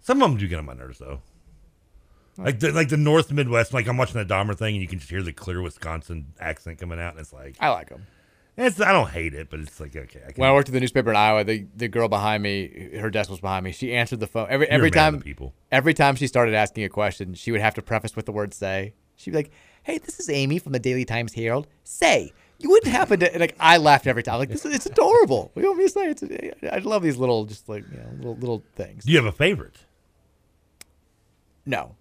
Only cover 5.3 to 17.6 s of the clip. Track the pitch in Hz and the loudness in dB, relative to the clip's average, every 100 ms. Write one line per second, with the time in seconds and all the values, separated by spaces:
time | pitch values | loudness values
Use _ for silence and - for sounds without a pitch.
5.3 | 82 - 90 87 - 82 82 - 82 71 | -8 -8 -6 -8 -10 -10 -10 -8 -12 -12
6.3 | - 82 82 - 80 90 85 87 80 78 | -10 -10 -8 -12 -14 -10 -8 -10 -12 -18
7.3 | 65 69 67 139 101 76 64 95 _ _ | -18 -20 -4 -2 -2 -6 -20 -20 _ _
8.3 | _ _ - 247 175 202 190 95 80 82 | _ _ -2 -2 2 4 4 2 -2 -6
9.3 | 71 78 78 76 - 76 69 67 64 64 | -8 -12 -12 -14 -14 -16 -14 -16 -20 -18
10.3 | 69 131 139 135 127 123 - 113 107 107 | 0 4 4 4 -2 0 0 2 4 4
11.3 | 107 104 110 98 104 120 117 117 101 104 | 4 2 -2 -6 -8 -4 0 0 2 0
12.3 | 107 104 98 90 - 92 - 110 104 98 | -2 -2 -4 -6 -12 -14 -8 -4 -2 -4
13.3 | 95 98 95 92 92 131 120 117 120 107 | -6 -4 -4 -4 -8 -4 -2 -2 -4 -6
14.3 | 113 101 135 147 147 160 170 156 73 69 | -4 -2 0 2 4 4 4 4 2 -10
15.3 | 69 67 - _ 131 143 160 143 131 135 | -14 -16 -16 _ 2 2 4 2 2 0
16.3 | 127 117 110 104 - 101 - 104 - 92 | 2 2 2 0 -2 -8 -2 -2 -4 -12
17.3 | 90 - 113 | -10 -4 0